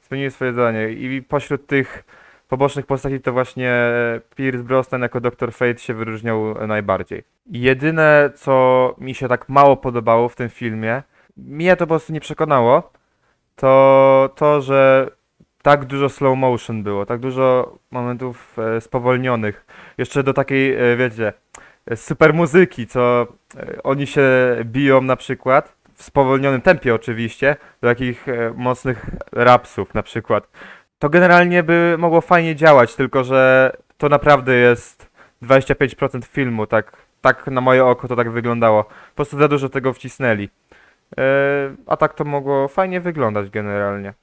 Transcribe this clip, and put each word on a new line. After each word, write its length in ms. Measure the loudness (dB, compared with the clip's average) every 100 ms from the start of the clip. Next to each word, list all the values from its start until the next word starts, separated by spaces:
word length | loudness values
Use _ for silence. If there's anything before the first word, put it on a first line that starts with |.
Spełnili 300 | _ -8 -8
swoje 220 | -4 -6
zadanie 380 | 0 -2 -2 -6
i 320 | -6 -10 -10
pośród 440 | -6 -6 -4 -8 _
tych 380 | -2 -2 -8 _ _ _ _ _
pobocznych 380 | -2 -2 -4 -6
postaci 340 | -6 -4 -6
to 120 | -4
właśnie 420 | -4 -4 -4 -2 0 0 0 -2 -6 _ _
Pierce 260 | -6 -6
Brosnan 400 | -2 -2 -2 -4
jako 180 | -4 -4
doktor 320 | -6 -4 -8
Fate 260 | -2 -2 -2
się 160 | -8
wyróżniał 720 | -8 -8 -8 -4 -4 -4 -6 -6
najbardziej. 580 | -6 -2 -4 -4 -14 -16 _ _
Jedyne, 840 | -4 -2 0 -2 0 4 4 2
co 600 | -2 -2 2 4 2 0 -4
mi 160 | -12
się 140 | -10 -4
tak 200 | -4 0
mało 280 | 4 6 4
podobało 520 | 0 -6 0 0 0
w 80 | -4
tym 120 | -12
filmie, 540 | -8 -10 -8 -6 -6 -8 _ _ -20
mnie 400 | -18 -6 0 0
to 100 | 0
po 20 |
prostu 240 | -4 -4
nie 80 | -12
przekonało, 720 | -10 -6 0 2 4 2 0 _ _ _ _ _ _ _
to 760 | 2 4 6 6 6 4 2 0
to, 240 | 0 0
że 500 | 0 2 4 2 0 _ _ _ _ _
tak 220 | 2 2
dużo 240 | 0 -4 -4
slow 300 | -2 -2 0
motion 440 | 0 -2 -4 -8
było, 240 | -6 -6 -6
tak 140 | -6
dużo 580 | -6 -2 0 0 -2 -10 _
momentów, 680 | -10 -8 -8 -10 -14 -18 -8 -6 -6
e, 40 |
spowolnionych. 880 | -6 -4 0 0 0 -2 -4 -8 _ -20 -20 -10
Jeszcze 240 | -6 -2
do 100 | -2
takiej, 420 | -2 -2 0 0
e, 220 | 0 0 0
wiecie, 360 | -2 -2 -6 -6 _ -20 -20 _ -12
e, 100 | -10
super 380 | -8 2 4
muzyki, 520 | 4 2 2 2 0 -8
co, 400 | -2 0 0 -2 _ _ -18
e, 260 | -16 -10
oni 240 | -4 -4 -2
się 500 | 0 2 4 2 -2
biją 360 | -4 -2 2 2
na 160 | 2 -4
przykład, 640 | -4 -8 0 0 0 _ _
w 80 | _
spowolnionym 580 | -6 0 2 2 0 0
tempie 340 | 2 2 2
oczywiście, 640 | -2 -2 -8 -8 -2 -2 -2 -8 _
do 80 | -2
takich, 400 | -2 -4 -8 -8
e, 240 | -6 -6 -4
mocnych 500 | -6 -4 -6 -8 -8 -14 -12
rapsów 640 | 0 4 4 4 -10 -8
na 80 | -8
przykład. 460 | -8 -10 -2 -4 -4 _ -20 -20 _ _
To 100 | 0
generalnie 540 | 4 6 6 4 0
by 340 | 2 2 2 0
mogło 220 | 2 2
fajnie 360 | 4 2 2 2
działać, 380 | 6 6 6
tylko 300 | 0 -2 -2
że 480 | 0 2 4 4 2 -2 _ _
to 100 | 0
naprawdę 460 | 2 4 2 4
jest 560 | 4 4 2 -4 _ _ _ _ _
dwadzieścia 320 | 2 2 2
pięć 200 | -2 -2
procent 300 | -2 -6 -6
filmu, 420 | -10 -6 -4 -4 -2
tak, 300 | -2 -4 _ _ _
tak 260 | 0 0 -2
na 140 | -2
moje 240 | 2 4
oko 240 | 4 2 -2
to 80 | -4
tak 140 | -4
wyglądało. 540 | -4 -4 0 2 2
Po 300 | 0 -10 -20
prostu 240 | -10 -8 0
za 100 | 0
dużo 200 | 2 -2
tego 240 | -4 -4
wcisnęli. 560 | -6 -12 -6 -2 -2 -4 _ _ _ _ _ _ -4
E, 40 | -2 0 0 -2 -6 -10 -8
a 100 | -4
tak 180 | -4
to 100 | -4
mogło 440 | -6 -6 -2 -2 -2
fajnie 320 | -2 -4 -4
wyglądać 500 | -6 -4 -4 -4 -6
generalnie. 640 | -8 -6 -4 -4 -6 -12 -16